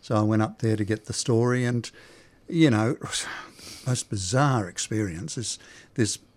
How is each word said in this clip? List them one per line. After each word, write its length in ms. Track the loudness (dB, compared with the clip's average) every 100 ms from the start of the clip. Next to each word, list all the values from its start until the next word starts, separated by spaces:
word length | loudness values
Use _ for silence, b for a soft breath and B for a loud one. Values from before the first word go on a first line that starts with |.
So 140 | 0 2
I 60 |
went 200 | 4 2
up 180 | 0 0
there 160 | -2 0
to 80 |
get 220 | 0 -2 -4
the 80 |
story 500 | -6 0 2 4 2
and, 260 | 0 -2 -4 B B B B B -6
you 200 | 4 6
know, 280 | 6 2 -2 -6 -8 B B B B B B -4
most 240 | -4 -2
bizarre 580 | -6 0 2 4 2 0
experience 720 | -6 -4 -2 -2 -4 -8 -8
is 200 | -8 -10 B B B -2
this 240 | -2 -2 _